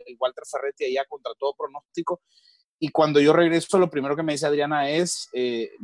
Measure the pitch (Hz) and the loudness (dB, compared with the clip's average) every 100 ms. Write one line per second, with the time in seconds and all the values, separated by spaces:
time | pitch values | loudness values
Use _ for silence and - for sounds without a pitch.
0 | 123 117 127 - - 139 135 - 135 131 | -14 -6 -4 -4 -12 -8 -8 -6 -4 -4
1 | 139 143 127 113 139 - 147 143 - - | -6 -10 -12 -6 -6 -6 -10 -12 -14 -10
2 | 170 175 _ _ _ _ _ _ 151 - | -6 -8 _ _ _ _ _ _ -2 2
3 | 151 147 147 160 170 165 - 196 180 147 | 4 6 6 6 4 2 2 2 2 0
4 | 135 147 160 143 147 147 147 151 143 156 | -2 -2 -4 -2 0 0 0 0 0 0
5 | 180 - - 127 123 117 110 - | -2 -4 -8 -4 -2 -2 -6 -8